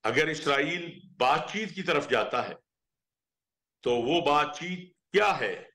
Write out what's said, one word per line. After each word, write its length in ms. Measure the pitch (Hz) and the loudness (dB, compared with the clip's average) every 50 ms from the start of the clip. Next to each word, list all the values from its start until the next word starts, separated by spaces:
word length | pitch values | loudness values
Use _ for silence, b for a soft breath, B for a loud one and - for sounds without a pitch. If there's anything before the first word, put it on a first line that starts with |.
| - | -2
अगर 240 | 107 120 135 156 160 | 0 2 2 2 2
इसराइल 580 | 156 147 - 139 143 139 147 156 170 180 170 165 - - - - - - | 0 -2 0 0 2 2 0 0 -2 -6 -6 -10 -14 -16 -20 -20 -4 0
बातचीत 500 | 123 127 147 165 160 - - 202 220 202 | 4 4 4 2 0 -4 -6 -6 -6 -6
की 120 | - 190 | -8 -8
तरफ 260 | 185 - 165 147 - - | -2 0 0 0 2 2
जाता 300 | 127 113 104 - - 123 | 2 0 2 0 0 -2
है 120 | 113 101 - - _ _ _ _ _ _ _ _ _ _ _ _ _ _ _ _ _ _ _ _ _ _ _ _ - | -2 -4 -8 -14 _ _ _ _ _ _ _ _ _ _ _ _ _ _ _ _ _ _ _ _ _ _ _ _ -2
तो 100 | 127 123 120 | 0 0 0
वो 180 | 117 123 165 170 | 0 0 0 2
बातचीत 720 | - 147 147 147 147 143 - - 170 180 185 180 180 - _ _ _ _ - | 2 4 4 4 2 0 -4 -10 -8 -8 -8 -10 -12 -16 _ _ _ _ 0
क्या 160 | 190 208 208 | 2 2 2
है? 220 | 180 156 120 101 90 85 - - | 0 0 -2 -4 -4 -6 -10 -18